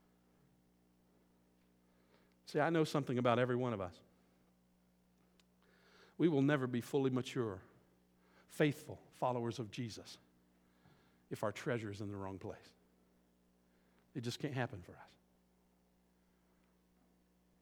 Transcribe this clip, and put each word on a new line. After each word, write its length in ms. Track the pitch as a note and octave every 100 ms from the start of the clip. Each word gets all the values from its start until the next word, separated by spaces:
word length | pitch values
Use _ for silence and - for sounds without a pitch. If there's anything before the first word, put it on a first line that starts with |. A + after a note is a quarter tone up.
| _ _ _ _ _ _ _ _ _ _ _ _ _ _ _ _ _ _ _ _ _ - _ _ -
See, 140 | D#3
I 100 | D3
know 140 | E3+
something 340 | D#3 D3+ C3 B2+
about 200 | B2 A#2
every 180 | B2+ B2
one 180 | B2+
of 60 | G#2+
us. 120 | F2+ - - _ _ _ _ _ _ _ _ _ _ _ _ _ _ _ _ _ - - - -
We 120 | D#3+
will 120 | C#3
never 260 | C#3 D3 B2+
be 140 | B2
fully 300 | - D3 C3+
mature, 480 | B2+ - - A2+ F#2+ - - _ _ _ _ _ - -
faithful 500 | - D#3 - - G2+ - -
followers 380 | B2+ B2 A#2 G#2+
of 120 | G#2+
Jesus 480 | - A#2 F#2+ - - _ _ _ _ _ _ - - _ _ -
if 120 | C#3+
our 100 | G#2+
treasure 380 | - D#3 A#2+ A2
is 100 | G2+
in 80 | G2+
the 80 | G2+
wrong 220 | G2 F#2+
place. 180 | G2+ - - _ _ _ _ _ _ _ _ _ _ _ _ _ _
It 80 | C#3+
just 160 | A#2 -
can't 160 | C#3+
happen 260 | B2+ A#2+ F#2
for 100 | F2
us. 160 | - - - _ _ _ _ _ _ _ _ _ _ _ _ _ _ _ _ _ _ _ _ _ _ _ _